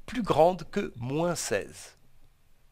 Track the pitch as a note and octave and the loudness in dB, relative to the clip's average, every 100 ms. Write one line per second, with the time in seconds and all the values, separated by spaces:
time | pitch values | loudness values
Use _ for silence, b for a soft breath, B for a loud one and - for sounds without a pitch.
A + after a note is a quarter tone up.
0 | - B3+ F#3 C#3 E3+ F3+ D#3+ G3+ - - | -8 -6 0 6 6 4 -4 -4 -4 -6
1 | A#2+ D3 F3 D#3+ - G#2 C#2 - - - | -4 0 0 -2 -2 -2 -2 -14 -20 -20
2 | - - - _ _ - - | -20 -20 -20 _ _ -20 -20